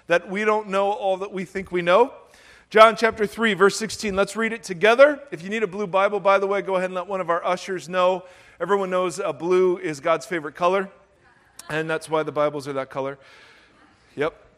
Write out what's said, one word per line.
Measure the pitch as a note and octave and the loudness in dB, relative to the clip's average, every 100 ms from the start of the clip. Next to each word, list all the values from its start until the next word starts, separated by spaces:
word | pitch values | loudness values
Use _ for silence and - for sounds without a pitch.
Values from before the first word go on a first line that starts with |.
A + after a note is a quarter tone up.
| - | 0
that | E3+ F3 | 0 0
we | G3 | -2
don't | G#3+ G#3+ G#3 | 0 0 0
know | G3 G3 | -2 -2
all | G#3 G3 F#3 | -2 -2 -2
that | G#3 | -4
we | F#3+ | -8
think | F3+ F#3+ F#3+ | -8 -10 -6
we | F3+ | -2
know. | F3 G3 C4+ - - - - - _ | 4 4 4 -2 -20 -20 -20 -20 _
John | G#3 A3+ G#3+ | 8 8 6
chapter | A3+ A3 | 0 0
three, | G#3 A3 A3+ | -4 0 0
verse | F3+ G3 - | 4 2 2
sixteen. | G#3+ - G#3+ F#3+ | -6 -6 -4 -2
Let's | G3 | -2
read | G#3+ A3 | -2 -4
it | A3+ | -6
together. | - E3+ G#3+ A#3+ D4 C#4+ - | -10 0 4 6 4 2 -8
If | D#3+ | -12
you | F#3+ | -6
need | A3 | -4
a | G3+ | -4
blue | G3 G3+ | -4 -2
Bible, | F#3+ G3+ G3+ | 0 0 0
by | G3 G3 | 2 2
the | G3 | 2
way, | G3+ | -2
go | F#3 | -2
ahead | F#3 F#3 | -2 -2
and | |
let | F#3 F3+ | -6 -6
one | F#3+ | -6
of | E3 | -2
our | E3+ | -2
ushers | F#3+ F3+ - F3+ D3 | -2 -4 -6 -10 -6
know. | F#3 F3+ F3+ - - - - | 0 2 0 -6 -20 -20 -8
Everyone | F3 G3+ F#3+ | -2 0 0
knows, | F#3 F#3 D#3+ | -2 -2 -4
uh, | F#3+ | -6
blue | D3+ E3+ F#3 F#3 F#3+ | -4 0 2 2 0
is | D#3+ C#3 | -6 -4
God's | E3 D#3+ - | 0 -2 -2
favorite | F3 D3+ - | -6 -6 -2
color, | F3+ G3 F#3+ - _ _ _ _ _ - - | 0 0 -2 -12 _ _ _ _ _ -20 -8
and | D3+ D#3+ | -6 -4
that's | D#3+ D3 | -6 -2
why | D#3 | -2
the | D3+ | -2
Bibles | C#3+ D3 D3 C3+ | -2 -2 -2 -8
are | |
that | C3+ C3 | -8 -8
color. | C#3 C3+ C#3 - - - _ _ _ _ _ _ - | -6 -8 -10 -18 -20 -20 _ _ _ _ _ _ -4
Yep, | D3+ - _ | -4 -6 _